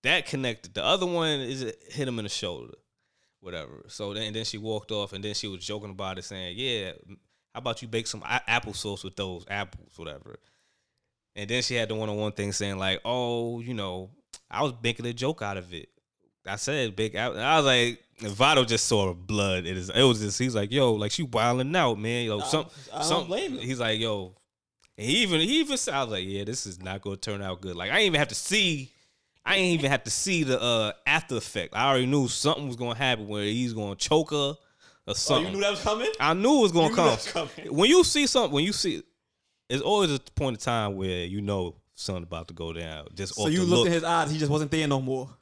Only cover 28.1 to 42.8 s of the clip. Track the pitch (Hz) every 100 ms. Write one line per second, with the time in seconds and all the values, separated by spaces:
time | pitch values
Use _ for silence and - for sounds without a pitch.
28.1 | 151 147 - - 208 185 151 131 _ _
29.1 | _ _ _ - 196 180 165 139 135 117
30.1 | - 190 175 135 127 120 117 107 - -
31.1 | 156 - 117 - 104 85 107 135 135 127
32.1 | 143 123 - 143 156 143 120 120 113 135
33.1 | 113 104 104 104 117 123 110 104 98 -
34.1 | 156 151 147 139 151 _ _ - _ -
35.1 | 104 - 131 180 190 202 202 214 220 262
36.1 | 440 143 175 226 294 208 170 160 - 160
37.1 | 110 - 170 151 - - 147 214 359 339
38.1 | 294 277 254 196 139 180 202 185 78 -
39.1 | _ _ _ _ _ _ 131 139 208 180
40.1 | 135 - - 139 113 - 117 104 95 95
41.1 | 90 87 98 101 101 87 - _ - -
42.1 | 92 85 82 82 85 82 82